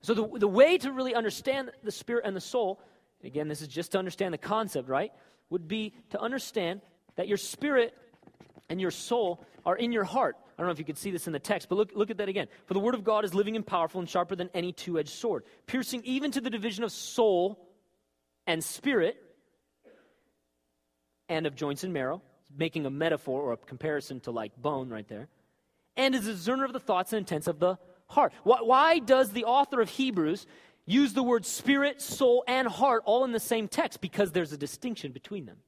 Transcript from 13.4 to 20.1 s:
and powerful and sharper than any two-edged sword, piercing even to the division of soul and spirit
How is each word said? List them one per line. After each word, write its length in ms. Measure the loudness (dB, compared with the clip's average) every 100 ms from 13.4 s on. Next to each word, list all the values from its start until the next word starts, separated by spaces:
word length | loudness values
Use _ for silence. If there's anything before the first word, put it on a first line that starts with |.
| 0 0
and 100 | -2
powerful 340 | 0 0 -2
and 80 | -2
sharper 280 | -2 -2 -2
than 120 | -4
any 180 | -4 -6
two-edged 380 | -6 -4 -2 -2
sword, 340 | -4 -4 -4 -6 _ -6
piercing 360 | -4 -4 -6
even 260 | -4 -2 -2
to 100 | -2
the 80 | -4
division 340 | -4 -4 -4
of 100 | -6
soul 760 | -6 -8 2 4 4 2 -4 -18 _ _ _ _ _ _ _ -4
and 180 | -2
spirit 580 | -2 -6 0 2 2 -2 -14 _ _ _ _ _ _ -20 _